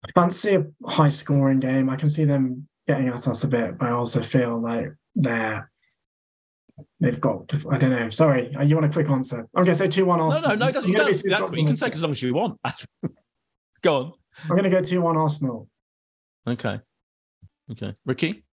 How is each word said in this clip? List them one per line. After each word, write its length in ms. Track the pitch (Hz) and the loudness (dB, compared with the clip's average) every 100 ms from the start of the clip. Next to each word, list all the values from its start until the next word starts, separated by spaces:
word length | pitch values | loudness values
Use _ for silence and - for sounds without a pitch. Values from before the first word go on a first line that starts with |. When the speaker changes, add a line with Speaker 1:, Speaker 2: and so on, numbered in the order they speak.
| - | 0
Speaker 1:
I 60 | |
fancy 420 | - 180 - 214 190 | 2 2 2 2 2
a 100 | 147 - - | 0 -8 -6
high-scoring 760 | - 147 143 - 143 135 135 | 2 4 2 0 2 4 2
game. 280 | 131 131 131 | 2 0 0
I 60 | 135 | 0
can 140 | 151 | -2
see 160 | 151 151 | 2 2
them 420 | 139 131 127 - _ - | 2 0 -4 -12 _ -4
getting 200 | 135 127 | -2 -2
at 180 | 120 131 | -2 -4
us 180 | 117 131 | -2 -2
a 20 | |
bit, 300 | 120 113 90 | -2 -2 -4
but 100 | 123 | -2
I 40 | |
also 300 | 120 120 120 | -2 -2 -4
feel 380 | - 135 120 117 | 0 0 0 -2
like 300 | 117 117 - - _ - | -4 -4 -6 -12 _ -2
they're, 560 | 131 117 110 107 - _ _ _ _ _ _ _ _ _ _ - - _ | 0 0 -4 -6 -10 _ _ _ _ _ _ _ _ _ _ -20 -20 _
they've 220 | 160 - | 0 2
got 260 | - - - | -2 -2 -4
to, 200 | 147 - | -6 -2
I 60 | 131 | 0
don't 140 | 131 | 2
know. 180 | 123 113 | 2 -2
Sorry, 440 | 107 160 131 123 | 2 4 4 0
uh, 100 | 143 | 0
you 120 | 143 156 | 2 4
want 100 | 147 | 2
a 40 | |
quick 200 | 170 151 | 0 0
answer? 380 | 135 131 117 - - | 0 -2 -8 -6 2
I'm 80 | |
gonna 120 | 185 160 | 4 4
say 120 | 190 | 2
two 160 | 165 185 | 2 2
one 120 | 170 | 4
Speaker 2:
No, 60 | 160 | 2
Speaker 1:
Arsenal. 240 | 302 330 | 2 2
Speaker 2:
no, 60 | 208 | 2
no, 100 | 247 | 0
it 40 | |
doesn't, 180 | 262 185 | 0 0
Speaker 1:
You're 60 | 208 | 0
Speaker 2:
you 80 | 226 | 0
Speaker 1:
gonna 80 | |
Speaker 2:
don't 0 | |
Speaker 1:
be 0 | |
Speaker 2:
have 0 | |
to 40 | 190 | -2
Speaker 1:
super 80 | 196 | 0
Speaker 2:
be 20 | |
that 180 | 190 190 | -2 -2
quick. 40 | |
You 140 | 170 151 | -2 0
can 80 | |
Speaker 1:
optimistic. 120 | 147 - | 0 -2
Speaker 2:
take 80 | 156 | -4
as 60 | |
long 100 | 160 | -6
as 100 | 139 | -4
you 120 | 127 | -2
want. 260 | 131 214 - | -2 -2 -4
<laughs> 1200 | - - - _ - _ _ _ _ _ _ _ | -10 -10 -18 _ -10 _ _ _ _ _ _ _
Go 140 | 180 143 | 0 0
on. 180 | 139 - _ - 156 | -2 -12 _ -18 -2
Speaker 1:
I'm 60 | 175 | 0
gonna 120 | 196 | 4
go 120 | 185 | 2
two 200 | - 180 | 2 0
one 140 | 170 160 | 0 2
Arsenal. 540 | 156 147 139 117 104 _ _ _ _ _ _ _ - | 0 -2 -4 -6 -14 _ _ _ _ _ _ _ -6
Speaker 2:
Okay. 360 | 120 117 104 _ _ _ _ _ _ - _ _ | -4 -4 -6 _ _ _ _ _ _ -20 _ _
Okay. 240 | 113 104 98 - | -12 -12 -12 -6
Ricky? 380 | 131 160 202 _ | -4 -4 -6 _